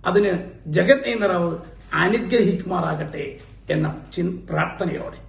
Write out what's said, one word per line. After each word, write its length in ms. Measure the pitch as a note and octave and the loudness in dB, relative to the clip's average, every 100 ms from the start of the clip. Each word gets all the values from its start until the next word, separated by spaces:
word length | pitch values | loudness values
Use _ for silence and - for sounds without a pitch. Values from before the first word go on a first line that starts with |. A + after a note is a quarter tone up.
| F3+ | 4
അതിന് 280 | F#3+ G3+ F3 - - D#3+ | 4 4 0 -4 -12 -2
ജഗത് 380 | D3+ F3+ C4+ - | 2 4 4 4
നെയ്നറാവ് 520 | A#3 G3+ F3+ E3+ E3 - - - | 0 2 2 0 -4 -10 -20 -4
അനുഗ്രഹിക്കുമാറാകട്ടെ 1400 | D#3 F3+ A3+ - A#3+ G3 F#3 F3+ F3+ E3 D3+ D#3 D3+ C#3 - - - - | 0 2 2 2 4 4 2 -2 -2 -2 -4 -6 -6 -10 -10 -20 -20 -2
എന്ന 180 | D3+ D#3 D#3 - | 0 0 -4 -8
ചിൻ-, 260 | - F3 F3+ - | -4 -2 -4 -4
പ്രാർത്ഥനയോടെ. 680 | D#3+ E3 - F3 - - - | -2 -2 -2 -4 -4 -8 -12